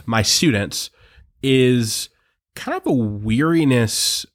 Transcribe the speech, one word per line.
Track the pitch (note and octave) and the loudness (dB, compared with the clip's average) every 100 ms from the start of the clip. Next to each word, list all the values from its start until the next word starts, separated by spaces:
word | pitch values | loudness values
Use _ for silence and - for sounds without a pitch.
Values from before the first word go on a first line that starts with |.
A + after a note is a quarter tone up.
| - | -4
my | A2+ | -2
students, | G#2+ - F3 G#2+ G2+ - - _ _ _ _ _ | 0 2 2 2 -2 -8 -12 _ _ _ _ _
is | C3+ C3 B2+ B2 A2+ - - _ _ _ _ | 0 2 4 2 0 -4 -10 _ _ _ _
kind | - - F#4 | -14 -8 -6
of | E4 | -2
a | |
weariness | C3+ G#2+ G#2 G#2+ A2+ D#3+ E3 D3 B2+ A2 - - - - | 0 -2 -4 -2 0 2 2 4 2 2 0 -4 -4 -8